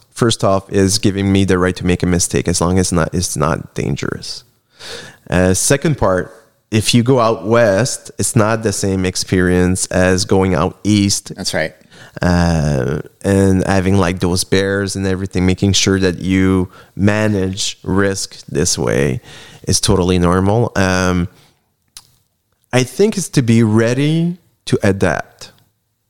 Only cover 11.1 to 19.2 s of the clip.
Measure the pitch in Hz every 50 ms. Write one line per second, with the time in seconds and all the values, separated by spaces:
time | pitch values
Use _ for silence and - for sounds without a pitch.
11.1 | - - - - - - 92 - - 87 78 80 - - _ _ - - - -
12.1 | - - - 87 90 87 87 85 85 80 73 76 73 65 62 65 76 78 - -
13.1 | _ _ - 98 98 98 98 98 95 95 - - 98 95 90 95 98 98 92 85
14.1 | 92 90 95 90 87 90 - - - 95 98 98 98 98 101 95 - 98 95 98
15.1 | 95 90 98 95 - 92 90 92 92 - - 101 95 - - 101 95 95 95 92
16.1 | 85 - - 90 92 95 95 95 95 92 90 - - - - - - - 95 101
17.1 | 104 107 107 107 107 98 92 95 95 98 - - - - - 98 92 95 98 98
18.1 | 98 - - - - - - - - 69 85 85 - - 71 58 57 62 69 71
19.1 | 64 -